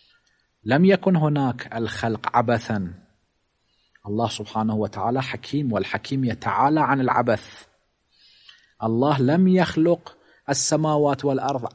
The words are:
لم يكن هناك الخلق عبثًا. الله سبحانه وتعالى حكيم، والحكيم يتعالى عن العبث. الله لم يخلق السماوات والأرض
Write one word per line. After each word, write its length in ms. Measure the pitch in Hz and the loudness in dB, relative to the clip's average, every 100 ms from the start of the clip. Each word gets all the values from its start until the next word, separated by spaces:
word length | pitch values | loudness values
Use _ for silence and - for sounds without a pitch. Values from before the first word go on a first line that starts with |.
| _ _ _ _ _ _ | _ _ _ _ _ _
لم 200 | 110 143 | 0 4
يكن 320 | 190 190 190 175 | 6 6 4 2
هناك 600 | 151 147 131 120 - 117 | 2 2 0 -2 -8 -6
الخلق 600 | 110 - 117 107 - 120 | -6 -4 -4 -2 0 0
عبثًا. 580 | 117 117 - 107 87 90 _ _ _ _ _ _ _ _ _ _ 104 | 2 0 0 -4 -4 -10 _ _ _ _ _ _ _ _ _ _ -6
الله 220 | 107 113 | -2 -2
سبحانه 460 | - 104 110 110 | -4 -6 -2 -2
وتعالى 480 | 107 101 101 107 131 | -2 -4 -2 -2 -2
حكيم، 500 | 131 - - 143 135 | -4 -8 -6 -4 -2
والحكيم 520 | 101 - - - 135 | -2 -2 -6 -6 -4
يتعالى 560 | 123 - 101 98 139 156 | -2 -2 -4 0 2 2
عن 200 | 127 135 | 2 0
العبث. 640 | 127 117 120 107 - - - _ _ _ _ _ _ _ - - _ - | 0 0 0 -2 -4 -20 -20 _ _ _ _ _ _ _ -20 -20 _ -6
الله 380 | 113 113 143 139 | -2 0 2 2
لم 280 | 127 170 185 | 2 4 4
يخلق 680 | 185 160 160 165 165 - - _ _ - | 4 2 2 2 2 -4 -20 _ _ -6
السماوات 760 | 139 - 156 156 151 143 135 | -2 0 0 0 2 0 0
والأرض 440 | 143 131 127 131 139 | -2 -2 -2 -6 -4